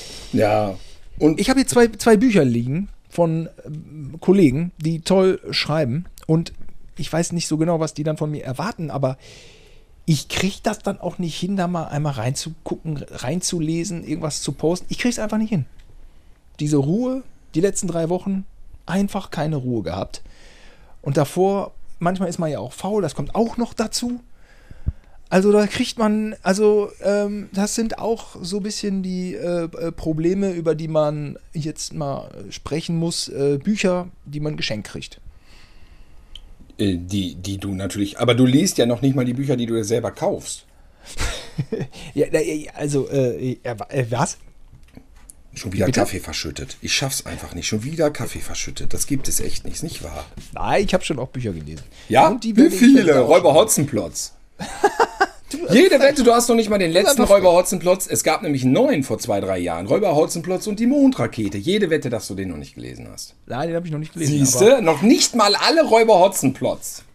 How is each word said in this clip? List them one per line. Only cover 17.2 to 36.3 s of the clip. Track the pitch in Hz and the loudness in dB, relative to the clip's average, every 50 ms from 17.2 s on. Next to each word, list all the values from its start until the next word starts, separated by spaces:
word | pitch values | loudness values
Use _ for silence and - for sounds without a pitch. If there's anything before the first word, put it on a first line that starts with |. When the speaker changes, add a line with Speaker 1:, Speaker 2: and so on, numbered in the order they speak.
| - - - - - - - | -8 -12 -16 -20 -18 -8 -2
Speaker 2:
die | 156 | 0
letzten | 180 196 190 - - 185 | 0 0 0 -2 -4 -4
drei | 175 170 165 160 | -2 -2 -2 -2
Wochen, | 180 185 - 196 196 190 190 - - - - - - - - | -2 -4 -2 -4 -4 -4 -6 -8 -14 -20 -20 -18 -20 -16 -8
einfach | - 160 196 202 202 - 202 185 - | -4 -2 -2 0 -2 -2 -6 -8 -6
keine | - 170 147 160 156 | -6 -4 -2 -2 -2
Ruhe | 143 127 127 120 110 92 | -2 -2 -2 -2 -2 -4
gehabt. | 80 82 95 92 - - - - - - - - - - - - - - - - - - - | -4 -4 -6 -6 -8 -10 -12 -16 -16 -18 -20 -20 -20 -20 -20 -20 -20 -20 -20 -20 -20 -20 -10
Und | - 143 139 | -6 -2 0
davor, | 160 143 - - 175 185 196 196 202 185 - - - - - - - | 2 0 2 2 0 0 2 2 0 -4 -6 -8 -12 -12 -12 -8 -4
manchmal | 170 175 190 185 196 170 | -2 -2 0 0 -2 -4
ist | 175 - | -2 -4
man | 170 156 | -4 -4
ja | 143 110 | -4 -6
auch | 101 131 - | -8 -10 -10
faul, | - - 185 214 214 185 | -8 -6 -4 -2 -2 -2
das | 147 - | -2 -4
kommt | - 143 - - | -6 -6 -4 -2
auch | 185 233 226 - | 0 0 0 -2
noch | - 240 - - | -4 -4 -4 -4
dazu. | - 226 220 - - - 240 247 240 - - - - - - - - - - - - - - - - - - - - - - | -4 -4 -4 -4 -6 -6 -6 -6 -8 -10 -16 -20 -20 -20 -20 -20 -20 -20 -18 -16 -10 -6 -6 -6 -8 -10 -20 -20 -20 -4 0
Also | - 185 190 208 | 2 4 4 6
da | 202 208 208 | 6 4 4
kriegt | 196 - - 254 - - - | 2 0 -2 -4 -4 -2 0
man, | 220 214 214 214 214 214 214 - - | 0 0 0 0 -2 -4 -8 -4 -2
also, | - 190 202 214 208 208 208 202 202 - - - | -2 0 4 4 4 4 4 2 -2 -6 -4 -2
ähm, | 190 202 208 208 202 208 208 190 - - | 0 0 0 0 -2 -4 -8 -10 -8 -4
das | 190 202 214 - | -4 -4 -2 -2
sind | - 226 220 - - | -2 -4 -4 -4 -4
auch | - 208 233 220 - - - - | -4 -4 -4 -4 -6 -12 -16 -14
so | 185 170 190 208 | -10 -8 -6 -6
ein | 185 | -6
bisschen | 214 208 - - 208 190 190 185 | -6 -6 -6 -6 -4 -4 -4 -4
die, | 185 185 185 180 180 - | -4 -6 -6 -6 -6 -8
äh, | - 139 175 175 175 170 | -6 -6 -4 -4 -4 -4
äh, | 165 - - 165 165 | -6 -8 -8 -8 -8
Probleme, | 165 - - 165 156 151 160 170 190 196 196 196 180 | -8 -6 -4 -4 -2 0 0 0 0 0 0 -2 -2
über | 170 160 165 156 | -2 -2 -2 -2
die | 151 165 | -2 -2
man | 156 160 156 151 151 151 151 147 143 - - - - - | -2 0 2 2 2 0 -4 -6 -8 -10 -14 -16 -12 -8
jetzt | 165 147 160 147 - - - - | -6 -6 -6 -6 -8 -10 -10 -8
mal | 160 147 139 139 135 - - - - - - | -6 -6 -6 -6 -8 -10 -12 -14 -16 -16 -14
sprechen | - - - - 139 160 170 - 170 | -14 -14 -10 -6 -6 -6 -4 -2 -2
muss, | 165 165 170 170 - - - | -2 -2 -2 -4 -4 -6 -6
äh, | - 113 139 143 143 139 | -4 -2 0 0 0 0
Bücher, | - 196 220 202 - 185 180 180 180 180 - - - | 0 -2 -2 0 0 0 0 0 -4 -8 -12 -18 -16
die | 143 143 151 | -12 -10 -6
man | 147 151 151 | -6 -6 -6
geschenkt | 143 131 - 117 107 98 | -4 -4 -4 -4 -6 -8
kriegt. | - - - - - - - - - - - - - - - - - - - - - - - - - - - - - | -10 -12 -14 -14 -14 -16 -20 -20 -20 -20 -20 -20 -20 -20 -20 -20 -20 -20 -20 -20 -20 -20 -20 -20 -20 -20 -20 -20 -20